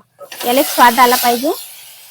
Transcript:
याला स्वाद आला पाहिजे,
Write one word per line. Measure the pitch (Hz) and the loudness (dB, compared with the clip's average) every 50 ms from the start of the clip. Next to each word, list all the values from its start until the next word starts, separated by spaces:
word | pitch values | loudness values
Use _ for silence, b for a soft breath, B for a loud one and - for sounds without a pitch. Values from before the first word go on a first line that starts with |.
| - _ _ - - - - - - | -10 _ _ -20 -20 -20 -14 -8 -4
याला | 240 247 269 | -2 0 0
स्वाद | 311 - - - 247 240 233 262 | 0 0 2 2 2 4 4 4
आला | 247 240 247 | 2 2 2
पाहिजे, | 254 - 240 240 233 262 311 403 539 - - - - - - - - - - | 0 0 0 -2 -2 -2 -4 -6 -6 -10 -20 -20 -20 -20 -20 -20 -20 -20 -10